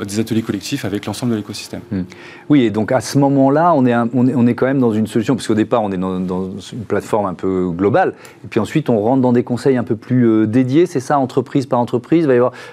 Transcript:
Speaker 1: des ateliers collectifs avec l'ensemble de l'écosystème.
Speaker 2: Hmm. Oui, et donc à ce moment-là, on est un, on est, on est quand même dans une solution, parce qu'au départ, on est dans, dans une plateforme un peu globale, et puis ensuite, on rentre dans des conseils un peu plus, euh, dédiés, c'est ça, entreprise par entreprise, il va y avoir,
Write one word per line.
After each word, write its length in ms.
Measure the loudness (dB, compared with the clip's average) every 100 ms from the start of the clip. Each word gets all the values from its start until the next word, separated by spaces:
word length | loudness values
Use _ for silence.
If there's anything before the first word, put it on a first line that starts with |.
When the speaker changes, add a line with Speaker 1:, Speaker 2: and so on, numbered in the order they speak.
Speaker 1:
des 160 | -2 -4
ateliers 220 | -2 -2
collectifs 420 | -2 -6 -6 -6
avec 220 | -4 -6 -6
l'ensemble 260 | -6 -4
de 60 | -4
l'écosystème. 440 | -6 -12 -12 -12 -8
Speaker 2:
Hmm. 100 | -6 -8 -12 -20 -8 2
Oui, 140 | 4
et 60 | 4
donc 220 | 0 0
à 80 | 0
ce 160 | 0 0
moment-là, 560 | 2 4 4 4 4
on 120 | 4 4
est 80 |
un, 160 | 2 0
on 140 | 2 2
est, 80 | 4
on 100 | 2
est 100 | 2
quand 100 | 0
même 140 | 2
dans 120 | 2
une 160 | 0 0
solution, 280 | -2 0 -2
parce 120 | 0
qu'au 80 | 0
départ, 260 | 2 0
on 80 | 0
est 60 | -2
dans, 220 | -4 -4
dans 320 | -4 -4 -6 -10 -12
une 100 | -12
plateforme 440 | -4 -4 -2 -2 -2
un 60 |
peu 360 | -4 -2 -2 -2
globale, 440 | 0 2 2 0 -4 -16 -20
et 40 | -6
puis 120 | -4
ensuite, 300 | -2 -2 0
on 100 | 0
rentre 220 | 2 2
dans 120 | 2
des 100 | 2
conseils 340 | 0 -2 0 0
un 60 |
peu 120 | -2 -6
plus, 320 | -2 2 4
euh, 180 | 2 2
dédiés, 400 | 2 2 2 0
c'est 140 | -2
ça, 180 | -2 0
entreprise 480 | 0 -2 -2 -2 -2
par 140 | -2
entreprise, 460 | 0 -4 0 2 4
il 20 |
va 60 |
y 40 | 4
avoir, 140 | 2 -2 -18